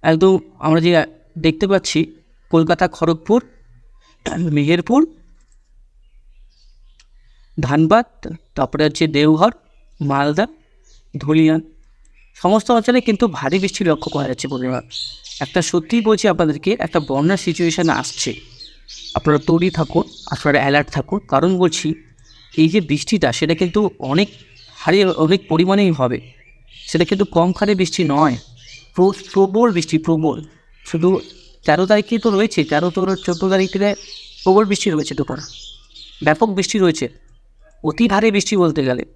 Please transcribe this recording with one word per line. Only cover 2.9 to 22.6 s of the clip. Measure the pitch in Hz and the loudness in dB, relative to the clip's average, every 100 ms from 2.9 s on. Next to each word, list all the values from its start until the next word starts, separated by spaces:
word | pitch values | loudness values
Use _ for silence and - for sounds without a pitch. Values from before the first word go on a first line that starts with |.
| - 165 165 - 226 - _ _ - - _ _ _ - - 170 147 | -2 -2 -2 0 -2 -2 _ _ -20 -20 _ _ _ -10 -6 -2 -2
মেহেরপুর, | 143 175 170 247 320 - - - _ _ _ _ _ _ _ - _ - - _ _ _ - _ _ _ _ _ _ - | 0 0 2 2 2 -4 -20 -20 _ _ _ _ _ _ _ -20 _ -20 -20 _ _ _ -20 _ _ _ _ _ _ -4
ধানবাদ, | 120 147 160 214 240 _ - 165 _ - | 0 2 4 4 2 _ -16 -16 _ -6
তারপরে | 135 147 | -4 0
হচ্ছে | 151 151 160 | 0 0 0
দেওঘর, | 151 151 156 202 - _ _ _ _ | 2 4 4 2 0 _ _ _ _
মালদা, | 143 139 143 151 233 - _ _ _ - _ | -4 0 0 0 -4 -6 _ _ _ -20 _
ধুলিয়ান, | 147 143 160 160 160 160 _ _ _ _ _ _ - | -12 -2 2 2 2 -4 _ _ _ _ _ _ -4
সমস্ত | 180 214 - | 0 0 2
অঞ্চলে | 233 220 247 | 0 4 2
কিন্তু | 240 208 233 | 2 0 0
ভারী | 151 135 180 | -2 -2 -2
বৃষ্টি | 185 - | -2 -2
লক্ষ্য | 180 156 - | -2 -2 -4
করা | 151 135 | -6 -6
যাচ্ছে | 123 131 | -6 -8
বন্ধুরা। | 131 127 127 123 - - - - - | -6 -6 -6 -8 -16 -16 -16 -20 -12
একটা | 139 - | -4 -2
সত্যিই | 165 175 160 233 | 0 -2 0 -2
বলছি | 220 214 208 | 0 2 2
আপনাদেরকে, | 165 165 156 185 220 | 2 0 0 -2 -2
একটা | 160 175 | -2 -4
বন্যার | 147 135 151 190 | -2 -2 0 0
সিচুয়েশন | - 160 170 160 165 | -2 -2 -2 0 -2
আসছে, | - - - - - - - - - - - - - | -2 -4 -8 -8 -8 -14 -20 -20 -20 -20 -20 -10 -6
আপনারা | 151 147 147 | 0 0 2
তৈরি | 165 180 | 0 0
থাকুন, | 170 151 165 160 - - | -2 -2 -2 -4 -10 -12
আপনারা | - 156 143 | -6 0 0
অ্যালার্ট | 139 143 147 | 2 0 -2
থাকুন। | - - 196 - | -6 -4 -6 -2
কারণ | 135 165 185 | 0 2 2
বলছি, | 180 - 156 160 - _ - - - | 0 0 -6 -6 -10 _ -20 -20 -12
এই | - | 2